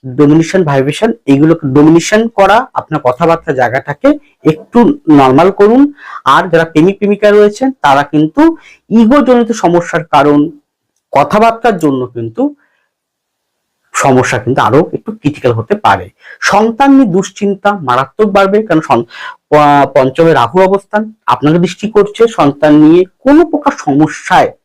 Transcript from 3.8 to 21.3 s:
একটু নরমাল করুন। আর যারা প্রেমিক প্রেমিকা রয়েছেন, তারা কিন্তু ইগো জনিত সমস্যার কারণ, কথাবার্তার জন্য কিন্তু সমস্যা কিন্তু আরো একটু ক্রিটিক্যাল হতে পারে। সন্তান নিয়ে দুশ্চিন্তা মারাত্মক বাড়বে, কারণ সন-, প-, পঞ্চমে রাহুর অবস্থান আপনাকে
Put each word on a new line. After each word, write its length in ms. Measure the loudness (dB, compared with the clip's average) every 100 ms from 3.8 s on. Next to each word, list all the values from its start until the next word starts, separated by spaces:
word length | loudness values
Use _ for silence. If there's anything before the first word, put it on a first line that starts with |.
| -8 -2 -2 -2 _ _
একটু 540 | -4 -4 -4 0 0 0 2
নরমাল 400 | 2 4 2 2
করুন। 420 | 2 2 4 2 -2 -20 -8
আর 240 | -2 -2 0
যারা 160 | -2
প্রেমিক 340 | 0 0 0 0
প্রেমিকা 320 | -4 0 2
রয়েছেন, 420 | 4 2 0 -6
তারা 300 | -2 0 0
কিন্তু 540 | 0 -2 -2 2 0 0 -18 _ _
ইগো 320 | 0 2 2
জনিত 320 | 2 0 0
সমস্যার 520 | -2 0 -2 -2 -8
কারণ, 460 | -2 0 2 0 -2 -8 _ _ _ _ _
কথাবার্তার 680 | -2 0 0 0 0 -4 -2
জন্য 280 | -2 -2 -6
কিন্তু 480 | -10 -10 -6 -6 -6 _ _ _ _ _ _ _ _ _ _ _ _ _
সমস্যা 460 | -4 0 0 0 -4
কিন্তু 240 | -4 -2
আরো 280 | 0 0 -2
একটু 200 | -8 -12
ক্রিটিক্যাল 400 | -8 -8 -4 -4
হতে 220 | -4 -6
পারে। 360 | -4 -2 -2 -6 _ -20 -8
সন্তান 500 | -2 0 -2 0 2
নিয়ে 140 | 4
দুশ্চিন্তা 680 | 2 -2 -4 -6 -6 -2 -4
মারাত্মক 560 | -4 -4 -2 -4 -2 -2
বাড়বে, 340 | 0 0 -2
কারণ 180 | -2 -4
সন-, 240 | 0 -2 -4 -14 -20 -20 _
প-, 380 | 2 4 2 2
পঞ্চমে 380 | 0 -2 0 2
রাহুর 300 | 2 0 0
অবস্থান 500 | 0 0 _ -6 -6 -10
আপনাকে 320 | -6